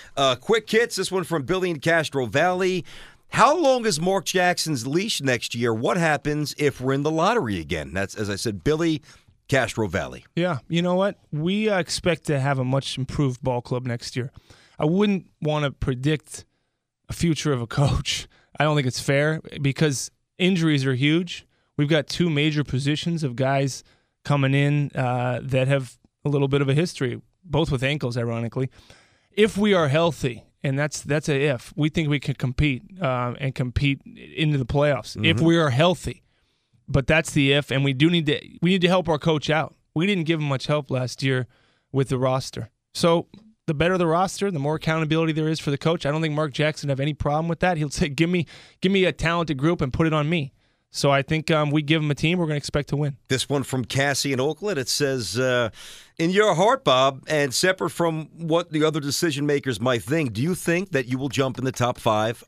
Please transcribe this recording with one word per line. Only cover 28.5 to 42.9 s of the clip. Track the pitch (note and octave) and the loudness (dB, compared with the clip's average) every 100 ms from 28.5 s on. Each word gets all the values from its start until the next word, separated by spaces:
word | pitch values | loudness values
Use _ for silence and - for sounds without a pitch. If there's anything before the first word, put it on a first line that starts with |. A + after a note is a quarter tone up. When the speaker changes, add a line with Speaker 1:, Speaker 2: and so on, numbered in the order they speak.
| C3 C3 - - - _ _ _ | -4 -6 -8 -20 -20 _ _ _
Speaker 2:
If | - G#3+ F#3+ | 2 2 4
we | G#3 | 4
are | F#3 D3 | 4 4
healthy, | D3+ E3+ C3+ C3+ A2 - _ | 4 2 0 -4 -6 -14 _
and | D3 C3+ | -4 -2
that's, | D3 - | -4 -6
that's | - D3+ E3 | -4 -2 0
a | C3+ | 0
if, | D3 A#2+ - - | 0 -2 -6 -2
we | D3+ | 0
think | F3 D3+ | 0 0
we | D3 | 0
can | - C3 | -2 -4
compete, | C3 - D3 B2 - F#3 | -4 0 0 0 -8 -6
uh, | D3+ B2 B2 A#2 | -2 -2 -4 -4
and | C#3 - | -6 -4
compete | B2 - C#3+ C#3 - - C3+ - | -4 0 0 -2 -6 -20 -14 -2
into | D#3 C#3+ | 0 0
the | B2+ | 0
playoffs | C#3+ D3 A#2+ - - | 2 2 0 -4 0
if | C#3+ A#2 | 2 4
Speaker 1:
Mm-hmm. | D#3+ | 4
Speaker 2:
we | E3 | 4
are | D3+ | 4
healthy. | B2 F3 F3 - - _ _ _ _ _ _ - | 4 4 2 -6 -10 _ _ _ _ _ _ -2
But | C#3 C3 | 0 4
that's | D#3+ - | 2 4
the | D#3 C#3 | 2 4
if, | C#3+ - | 4 2
and | C3+ C#3 | 0 0
we | |
do | C3 D#3+ | 4 4
need | E3+ D3 | 4 2
to, | C#3 - - | -2 -6 -2
we | E3+ | 0
need | F#3+ | 4
to | E3+ | 4
help | F#3 E3 | 2 2
our | D3+ | 0
coach | E3+ D3+ - | 2 0 2
out. | D#3 C#3 - _ D3+ | 0 0 -8 _ -2
We | F#3+ | 0
didn't | G3 D#3 | 0 0
give | E3 | 0
him | D3 | 0
much | C3+ - | -2 -2
help | D3+ C#3 | -2 -2
last | C3 B2+ - | -4 -4 -4
year | C3+ B2+ B2 _ _ _ _ | -2 -2 -4 _ _ _ _
with | C3+ C3 | -2 -2
the | C3 | 0
roster. | C3 C3 - - A2+ _ _ | 0 -2 -4 -12 -14 _ _